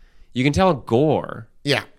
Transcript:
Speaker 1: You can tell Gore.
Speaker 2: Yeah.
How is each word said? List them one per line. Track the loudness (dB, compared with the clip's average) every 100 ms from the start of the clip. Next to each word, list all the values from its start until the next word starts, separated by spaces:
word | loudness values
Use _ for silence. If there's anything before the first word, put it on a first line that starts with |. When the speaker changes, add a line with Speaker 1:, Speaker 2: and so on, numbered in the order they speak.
| -20 -20 -12
Speaker 1:
You | -2
can | 0
tell | 2 2
Gore. | 0 0 0 2 0 -4 -12 -16 _
Speaker 2:
Yeah. | -2 -2 -4